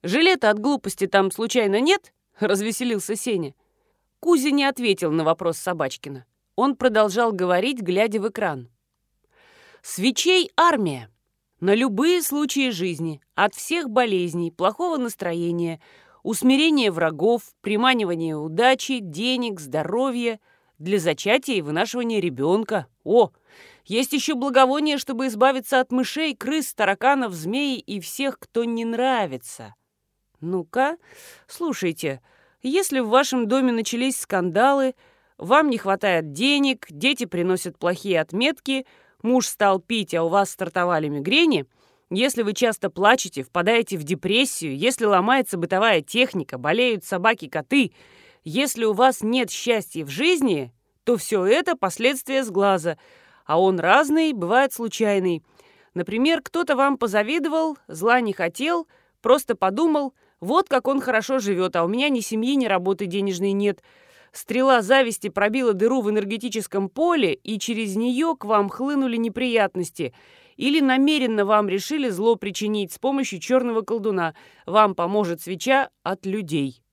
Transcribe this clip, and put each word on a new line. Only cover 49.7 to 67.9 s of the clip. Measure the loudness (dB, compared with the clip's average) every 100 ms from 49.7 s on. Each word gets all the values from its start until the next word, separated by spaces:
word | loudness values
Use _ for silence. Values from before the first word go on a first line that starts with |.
| -2 -2 -10
в | -8
жизни, | -2 0 2 2 0 -4 _ _ _
то | -2 0
всё | 0 0 4
это | 2 2 -2
последствия | -2 0 0 0 -2 -2
сглаза, | -2 0 2 2 -2 -6 _ _ _ _ -2
а | 2
он | 4 2
разный, | 6 6 6 2 0
бывает | -2 2 2 2
случайный. | -2 -8 -2 0 2 0 -2 _ _ _ _ _
Например, | -8 -4 0 2 0
кто-то | -2 -4 0 2
вам | 2 2
позавидовал, | 0 0 0 -2 0 0 -2 -6 -14
зла | -4 2 2
не | 2
хотел, | -2 -4 -2 -2 -2 -6 _ _ _
просто | 4 4 4
подумал – | -2 0 2 2 2 -2 _ _ _
вот | 0 0 2
как | 0 0
он | -2
хорошо | 0 -2 0 -2
живёт, | 0 0 0 0
а |
у | 0
меня | 0 0
ни | 0
семьи, | -2 -2 0 0
ни | 2
работы | 0 0 -2 -2
денежной | -2 -2 0 0
нет. | 2 0 -2 _ _ _ _ _
Стрела | -20 -4 0 4 4
зависти | 4 4 4 -2 -6
пробила | -2 0 2 0
дыру | 2 2 2
в | 0
энергетическом | -2 -2 -6 -6 -6 -4 -4 -4
поле, | 0 2 2 2
и | -2 -6 -6
через | -4 -4 -4